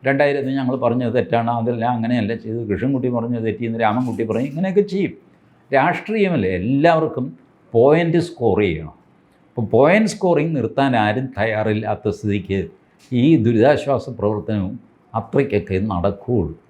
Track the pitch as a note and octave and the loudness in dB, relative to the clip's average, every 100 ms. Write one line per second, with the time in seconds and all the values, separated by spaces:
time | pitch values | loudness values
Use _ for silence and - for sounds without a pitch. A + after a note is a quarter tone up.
0 | B2+ C#3 D3 C#3+ C3 C3+ B2+ B2+ A#2+ A#2+ | 0 2 2 2 -2 -2 -2 0 0 0
1 | B2 B2 - A#2 A#2 A#2+ A#2 A#2 A#2 A#2+ | 0 0 0 0 0 -2 -2 -2 -2 -2
2 | A2+ B2 G#2 A2+ A2 A2+ A2 F#2+ B2+ C#3 | -2 0 -2 -4 -6 -8 -4 -2 0 0
3 | B2+ B2 A#2 A#2+ A2 G#2 A#2 A2+ A2+ A2 | 0 -2 -2 -2 -2 -2 -4 0 0 0
4 | B2+ G#2 A2 A2 C#3 C#3+ F#3+ F#3+ G3+ F#3+ | -2 -4 -2 -2 -4 -4 -2 0 0 0
5 | F3+ - _ _ _ _ _ C3+ D3+ F3 | -4 -4 _ _ _ _ _ 0 2 -2
6 | - A3 G3 D#3+ F#2+ F#2 G2 C#3 D#3+ D#3+ | -4 -2 0 2 0 -2 0 2 4 4
7 | D#3 C3 C3 - _ _ _ A2+ B2+ D#3+ | 0 -4 -8 -10 _ _ _ 4 6 4
8 | E3+ E3+ E3 - A#2 F#2 G2+ D#2 D#2 - | 4 0 0 -2 0 2 0 -2 -8 -18
9 | _ _ _ _ _ - G#2+ A2+ C#3 G3 | _ _ _ _ _ -8 0 4 6 4
10 | A3 - F#3 D#3 D#3+ D3+ A2+ - C#3 B2 | 2 0 0 0 0 -2 -4 -2 0 2
11 | G#2 A2 C3 - A2 G#2+ G#2+ G#2+ G#2 G#2 | 0 0 -4 -4 -2 0 0 -2 -2 -4
12 | A2 G2+ G#2+ G2+ F2+ G2 E2+ - _ _ | -4 -4 -2 -4 -2 -4 -4 -10 _ _
13 | _ B2+ C3 D#3+ A2 A2 A#2+ D3 - C3 | _ 0 4 4 4 4 4 4 0 -4
14 | - A#2 G2+ G#2+ G#2+ G#2+ F#2+ B2 - _ | -4 -4 -2 -2 -4 -4 -4 -8 -16 _
15 | _ A2+ A2 C3+ C#3 G2+ - F#2+ G#2+ F2+ | _ -8 -2 0 2 0 0 -2 -2 0
16 | E2+ F#2 - B2 D#2 D#2 _ | -2 -2 -2 -2 -2 -6 _